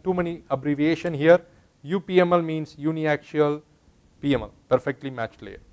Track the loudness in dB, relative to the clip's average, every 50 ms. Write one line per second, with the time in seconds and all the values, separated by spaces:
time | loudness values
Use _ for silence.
0 | -4 -4 -2 -2 -4 -4 -6 -10 -8 -8 -6 -4 -4 -2 -2 0 0 0 0 -2
1 | -2 -6 -4 2 6 6 6 6 4 -2 _ _ _ _ _ _ -8 -6 -6 -6
2 | -4 0 2 4 4 4 4 2 2 0 -4 -4 -6 -8 -10 -6 -6 -4 -4 -2
3 | -2 -2 -2 -2 -4 -4 0 2 2 2 0 -2 -8 _ _ _ _ _ _ _
4 | _ _ _ _ -2 0 0 0 -2 -6 -16 _ _ 0 0 0 0 -2 -8 -8
5 | -10 -10 -8 -8 -8 -8 -10 -14 -20 -18 -18 -20 -20 -20